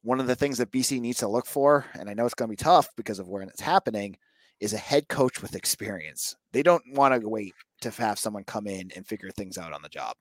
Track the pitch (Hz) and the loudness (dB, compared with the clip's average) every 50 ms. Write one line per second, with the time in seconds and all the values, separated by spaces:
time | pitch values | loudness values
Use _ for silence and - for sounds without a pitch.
0 | _ 110 127 131 135 123 127 120 143 143 135 113 123 104 - 131 123 - 139 127 | _ 0 0 0 2 0 2 2 2 -2 0 -2 -2 0 0 -2 0 0 -2 -2
1 | 117 120 123 - - 101 104 120 127 - - 143 139 143 147 143 127 - - - | -2 -4 -2 -2 -2 0 0 -2 -2 -2 -2 4 6 6 6 6 2 -4 -14 -14
2 | 95 101 101 107 117 123 - - 123 113 107 - - 151 180 160 139 - _ - | -12 -10 -2 0 0 0 0 -2 -6 -6 -4 -2 6 8 8 8 8 4 _ -12
3 | 113 - 107 95 92 90 98 98 95 95 _ - - 147 175 196 _ - 110 104 | -8 -6 -6 -6 -6 -8 -8 -8 -8 -10 _ -8 -2 2 2 2 _ 2 -4 -4
4 | 101 101 95 _ _ _ _ _ _ _ _ _ 95 107 107 107 - - 143 147 | -4 -6 -10 _ _ _ _ _ _ _ _ _ -6 -4 -4 -4 -2 2 2 2
5 | - _ - - 135 127 - - - - - 117 - - - _ 104 104 101 85 | 2 _ 2 2 2 2 2 -4 -12 -10 -10 -6 -2 -2 -2 _ -4 -8 -8 -10
6 | 78 78 76 - - - - _ _ _ - 123 143 170 175 165 _ 127 139 139 | -12 -14 -10 -8 -8 -8 -8 _ _ _ -2 4 6 6 4 4 _ -4 2 4
7 | 139 135 131 120 110 107 110 110 104 92 - _ - _ _ _ - 117 - - | 6 6 6 4 2 -2 -4 -4 -6 -8 -12 _ -20 _ _ _ -8 -8 -4 -2
8 | 120 107 104 - - 110 104 101 95 - - 110 104 104 95 95 95 95 - 95 | -2 -2 0 -2 -4 -6 -6 -8 -12 -8 -8 -6 -6 -4 -6 -8 -10 -12 -14 -16
9 | 98 - 110 101 - 95 - - 101 95 92 95 85 82 76 73 76 76 - 71 | -10 -10 -10 -10 -10 -12 -10 -10 -10 -10 -10 -12 -10 -10 -12 -12 -14 -14 -10 -8
10 | 65 57 58 _ | -8 -8 -8 _